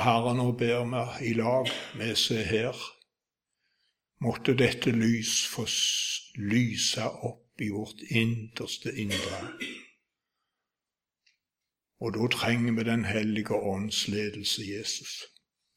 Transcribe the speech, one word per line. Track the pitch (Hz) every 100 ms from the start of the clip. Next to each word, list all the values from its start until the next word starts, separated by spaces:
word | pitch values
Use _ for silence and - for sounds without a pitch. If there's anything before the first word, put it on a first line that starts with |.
Herre, | 117 117 123 127
nå | 123 120
ber | 117 120 120
vi | 123 127 - 120
i | 117
lag, | 113 131 - - - -
vi | 113 104
som | - 113
er | 95
her. | 110 120 - - - _ _ _ _ _ _ _ _ _ _ _ -
Måtte | 120 - - 131
dette | 120 - 131 117
lys | 113 117 110 - -
få | - 110
s-, | - - - - - - -
lyse | 101 120 120 98 - 110
opp | 113 - 120 - _ -
i | 160
vårt | 104 107 - -
innerste | 113 113 117 110 - 107 - 117 110
indre. | 104 98 - 95 87 - - - - _ _ _ _ _ _ _ _ _ _ _ _ _ _ _ _ _ _ _ _ -
Og | 117 107
da | 117
trenger | - 113 120 120 113
vi |
Den | 113 117 95
hellige | 110 107 107 101 107
ånds | 107 95 104 - -
ledelse, | 101 104 104 98 -
Jesus. | 101 101 107 - - - - _ _ _ _